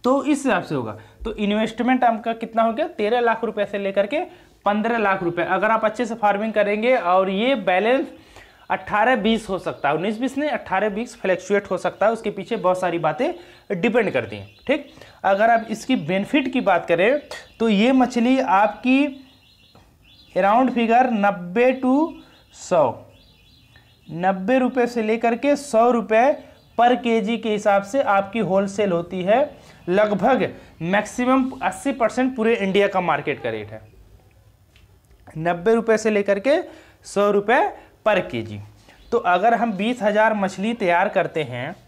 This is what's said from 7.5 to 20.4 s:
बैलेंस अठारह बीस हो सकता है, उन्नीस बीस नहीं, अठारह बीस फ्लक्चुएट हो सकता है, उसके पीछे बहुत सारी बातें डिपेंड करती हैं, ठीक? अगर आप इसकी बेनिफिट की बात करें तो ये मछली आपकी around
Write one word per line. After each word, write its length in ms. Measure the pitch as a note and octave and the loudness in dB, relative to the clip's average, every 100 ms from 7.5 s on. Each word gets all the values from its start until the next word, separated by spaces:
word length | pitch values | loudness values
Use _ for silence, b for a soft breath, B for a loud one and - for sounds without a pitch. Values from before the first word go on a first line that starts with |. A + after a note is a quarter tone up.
बैलेंस 580 | C4+ F#3 F3+ G#3+ C4 - - B B B B B | 0 2 2 2 0 -2 -10 B B B B B
अठारह 460 | F#3+ - G#3 A3+ B3+ | -6 -2 0 2 2
बीस 320 | G3+ A3+ - | 2 0 -2
हो 100 | F#3 | -6
सकता 300 | E3 B2+ C#3+ | -6 -2 -2
है, 60 | |
उन्नीस 260 | D#3 F#3+ G#3+ | 0 -2 -4
बीस 180 | C4 C#4 | -4 -4
नहीं, 120 | D4 | -4
अठारह 380 | A3+ - F#3+ G#3+ | -4 -4 -2 -2
बीस 320 | G3 B3 - | -4 -10 -6
फ्लक्चुएट 500 | G3 F3+ - G3+ G3+ | -2 -2 0 -2 -2
हो 60 | F3+ | -4
सकता 300 | F3 - G3+ | -4 0 0
है, 60 | |
उसके 180 | A3+ G#3+ | 0 -6
पीछे 260 | G3 F#3 A3 | -8 -8 -2
बहुत 240 | F3+ F3+ | 0 0
सारी 180 | F3+ E3+ | -2 -2
बातें 340 | D#3 D#3 D4 F4 B B B F#3+ | -2 -2 -4 -4 B B B -2
डिपेंड 300 | A3 A#3 F#3+ | 0 0 0
करती 260 | C3 A2 G#2+ | -2 -6 -12
हैं, 120 | G2 - - | -16 -14 -4
ठीक? 240 | D4 - B B B | -4 -4 B B B
अगर 260 | F#3+ G3 A3+ | 0 2 4
आप 160 | A3+ A3 | 2 0
इसकी 260 | G#3+ - B3+ | -10 -2 -2
बेनिफिट 560 | D#3 F#3+ G3+ C4 C4 | 0 -4 0 -2 0
की 80 | B3+ | -2
बात 260 | F#3+ F3 E3+ | 0 0 2
करें 340 | E3+ G3+ C#4+ - B B _ | 2 2 0 -4 B B _
तो 80 | A3+ | 0
ये 240 | G3 A#3 | 4 4
मछली 480 | C4 B3 B3 A#3 C4 | 4 2 2 2 2
आपकी 840 | E3+ F#3+ G#3+ - B3 C4 D4 - - _ _ _ _ - _ _ _ - - | 2 2 2 0 0 2 0 -4 -20 _ _ _ _ -20 _ _ _ -20 -6
around 340 | F3+ | 0